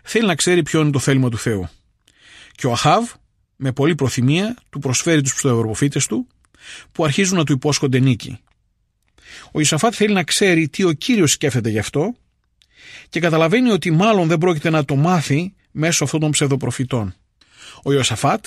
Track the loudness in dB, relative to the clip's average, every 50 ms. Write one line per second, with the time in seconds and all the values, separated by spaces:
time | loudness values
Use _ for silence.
0 | _ -4 -2 0 2 2 0 0 0 2 2 2 2 0 0 0 2 2 0 0
1 | 0 2 2 2 2 0 -2 -2 -4 -4 -2 -2 -4 -8 -10 _ _ _ _ _
2 | _ _ _ _ _ -20 -20 -20 -20 -20 -10 -4 -2 -2 0 2 2 2 2 2
3 | 0 -4 -8 -16 _ _ _ _ _ _ _ -8 -6 -4 -2 0 0 0 2 0
4 | -2 -2 0 0 0 2 2 2 0 -2 -6 -10 _ _ -12 -8 -4 -4 -4 -2
5 | 0 2 2 2 2 0 -4 -2 -2 0 0 0 0 -2 -2 -2 -2 -2 0 -2
6 | -2 -2 -2 -4 -6 -6 _ _ _ _ _ _ -20 -20 -20 -20 -20 -12 _ -2
7 | 0 0 2 0 0 0 0 0 0 0 0 0 0 0 0 0 0 0 2 2
8 | 2 2 2 0 -4 -10 -16 -16 _ _ _ _ _ _ _ _ _ _ _ _
9 | _ _ _ _ _ -20 -20 -20 -20 -8 -4 -2 0 0 0 0 0 0 0 0
10 | 0 0 0 0 -2 -2 -2 0 2 2 2 2 0 0 -2 0 0 0 0 -2
11 | -2 0 2 2 2 2 2 0 -2 -2 -2 -2 -2 -2 -2 -2 -4 -2 -2 -2
12 | -2 -2 -4 -8 _ _ _ _ _ _ _ _ _ _ _ _ -20 -20 -20 -20
13 | -20 _ -6 -2 0 0 2 2 2 2 2 2 2 2 2 0 0 0 2 2
14 | 4 4 4 2 2 2 2 2 2 0 0 0 0 0 0 0 0 0 0 0
15 | 2 2 2 0 0 0 -2 -2 -2 -4 -10 _ _ _ -6 -2 -2 0 0 0
16 | -2 -2 0 0 0 0 0 0 0 0 0 0 -2 -4 -4 -4 -4 -4 -4 -4
17 | -4 -6 -8 -12 _ _ _ _ _ _ _ -20 -20 -20 -20 -8 -2 0 0 0
18 | 0 0 -2 0 0 0 0 -2 -4